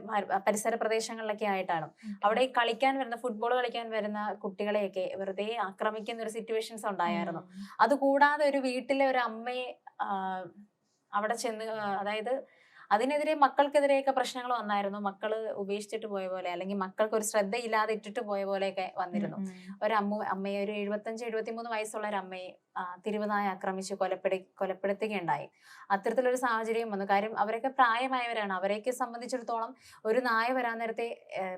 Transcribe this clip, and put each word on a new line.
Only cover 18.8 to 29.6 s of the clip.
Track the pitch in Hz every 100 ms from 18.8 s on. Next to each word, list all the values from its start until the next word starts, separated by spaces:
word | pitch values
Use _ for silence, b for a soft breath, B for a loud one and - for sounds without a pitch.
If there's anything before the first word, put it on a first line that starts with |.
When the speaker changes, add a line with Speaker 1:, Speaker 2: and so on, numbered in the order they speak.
| 185 -
Speaker 1:
വന്നിരുന്നു. | 180 202 202 -
Speaker 2:
ഉം, |
ഉം. | 190 185 185 196
Speaker 1:
ഒരു | 214
അമ്മ, | 220 202 208
അമ്മയെ, | 214 190 196 202
ഒരു | 202
എഴുപത്തഞ്ച് | 208 202 208 220 226
എഴുപത്തിമൂന്ന് | 233 220 220 226 233
വയസ്സുള്ള | 220 214 220 208
ഒരു | 202
അമ്മയെ, | 185 185 180 - _ -
ആ, | 185 180 214
തെരുവ് | 208 208
നായ | 208 202
ആക്രമിച്ച് | 185 196 190 190
കൊലപ്പെടു-, | 196 185 185 190 190 185 -
കൊലപ്പെടുത്തുകയുണ്ടായി. | 190 185 196 196 220 202 170 147 135 B B B -
അത്തരത്തിലൊരു | 196 220 220 247 254
സാഹചര്യം | 254 226 226 226 226
വന്നു. | 202
കാര്യം | 196 202 214 247
അവരൊക്കെ | 208 226 269
പ്രായമായവരാണ്. | 262 240 233 262 254 240 226 208
അവരെയൊക്കെ | 185 196 214 233
സംബന്ധിച്ചിടത്തോളം | 247 247 233 247 254 226 226